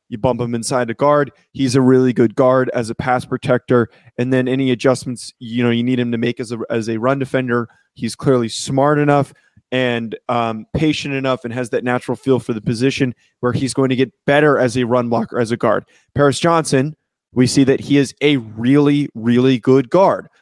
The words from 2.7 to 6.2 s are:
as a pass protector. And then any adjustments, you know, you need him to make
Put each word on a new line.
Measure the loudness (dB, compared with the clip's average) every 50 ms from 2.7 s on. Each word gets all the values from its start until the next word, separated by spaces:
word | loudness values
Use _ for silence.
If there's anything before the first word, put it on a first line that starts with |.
| -2
as | -4 -4 -4
a | -6
pass | -6 -2 -2 -2 -2 -2
protector. | -6 -8 -6 -2 0 0 0 0 2 2 2 2 0 _ _ _ _ _ -6
And | -2 0
then | 0 0 0
any | 0 0 0 0 0
adjustments, | 0 0 2 0 0 0 -4 -8 -12 -12 -14 -18 -18 _
you | -14 -8 -2 0 0
know, | 2
you | 2 0 0
need | 0 0 0
him | -2 -2
to | -2
make | -2